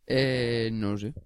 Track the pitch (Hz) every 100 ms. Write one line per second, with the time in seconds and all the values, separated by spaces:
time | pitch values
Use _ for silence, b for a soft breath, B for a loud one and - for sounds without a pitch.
0 | - 131 135 127 117 117 113 110 101 101
1 | 104 -